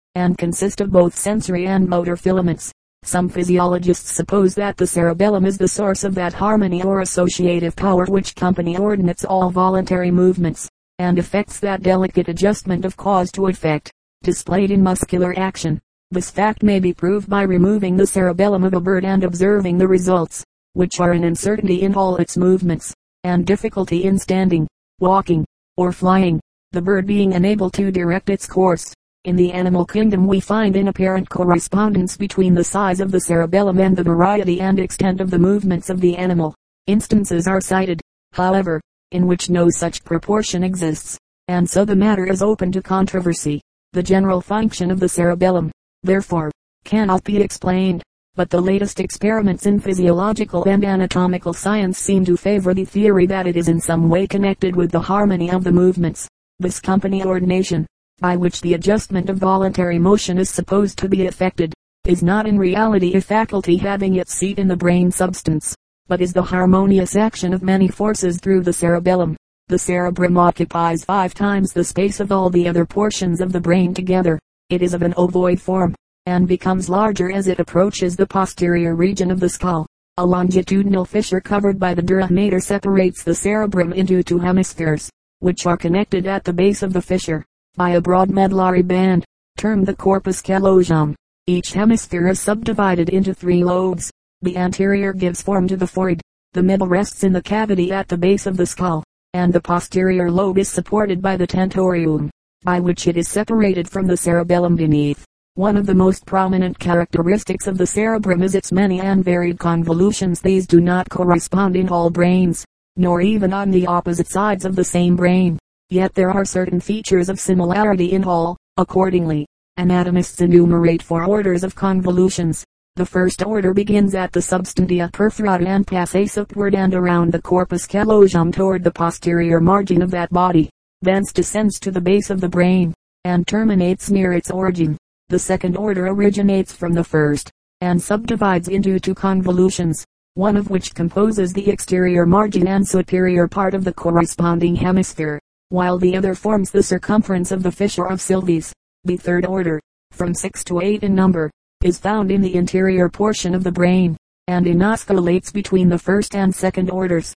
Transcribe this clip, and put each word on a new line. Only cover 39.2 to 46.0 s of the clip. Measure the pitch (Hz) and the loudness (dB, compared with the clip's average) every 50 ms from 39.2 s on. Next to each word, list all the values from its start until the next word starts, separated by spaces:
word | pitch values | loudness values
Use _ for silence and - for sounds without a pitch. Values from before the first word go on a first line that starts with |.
| 180 185 | 2 2
which | 180 180 - - | 0 0 -2 -2
no | 175 175 175 170 | 0 2 4 2
such | 170 - 170 170 - - - | 2 2 -2 -6 -6 -8 -8
proportion | - 170 170 - - 202 214 208 - - 180 180 | -4 -4 -4 -2 -2 -2 -2 -2 -2 -4 -2 -2
exists, | 185 185 180 175 160 156 156 - - - - _ _ _ _ _ - | -2 -2 -4 -4 -4 -4 -6 -8 -14 -16 -16 _ _ _ _ _ -4
and | 180 180 175 175 | 0 0 0 0
so | - 185 202 | 2 0 2
the | 208 208 | 2 2
matter | 190 202 214 214 190 185 | 2 4 4 2 2 0
is | 185 196 185 | -2 -2 0
open | 196 208 220 - 190 180 | 0 0 0 0 -2 -2
to | 185 190 | -2 -4
controversy. | 185 - 190 190 190 190 - 190 175 175 165 - - 151 147 147 - _ _ _ _ _ - | -4 -2 0 0 0 0 -2 -2 -2 -2 -2 -2 -2 -4 -4 -6 -8 _ _ _ _ _ -6
The | 180 175 | -4 0
general | 190 196 190 190 190 190 180 | 2 2 2 2 2 0 -2
function | 175 - 196 214 220 214 - - 185 175 | -2 -2 -2 -2 -2 -2 -2 -2 -2 -2
of | 185 190 | -2 0
the | 185 180 | 0 0
cerebellum, | - - 175 175 175 175 185 185 185 175 160 156 - _ _ _ _ _ | 0 2 0 0 2 2 2 2 2 2 -2 -4 -8 _ _ _ _ _